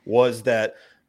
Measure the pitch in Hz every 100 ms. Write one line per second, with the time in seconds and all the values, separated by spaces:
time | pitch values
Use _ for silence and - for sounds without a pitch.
0 | - 113 123 113 123 113 110 - _ _